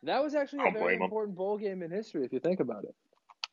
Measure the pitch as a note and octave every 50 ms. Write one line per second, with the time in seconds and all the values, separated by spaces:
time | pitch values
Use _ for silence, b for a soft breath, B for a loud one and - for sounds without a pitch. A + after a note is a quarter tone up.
0 | - D3 F#3+ B3 C#4+ D4+ C#4 D4+ C#4 C#4 C#4+ C#4+ C4 C4+ - G#3+ - F3 F#3 -
1 | F#3 F#3 G#3+ A3 G#3+ G#3 F#3 E3+ F#3 G3 G#3+ G#3 G#3+ G3 F#3+ F#3 F3 D#3+ F3 G3+
2 | A3 - - E3 C3 A#2+ C3 B2+ - E3+ F#3 F#3 D3 A#2+ A2 G#2 - - - _
3 | _ _ _ _ _ - - _ - -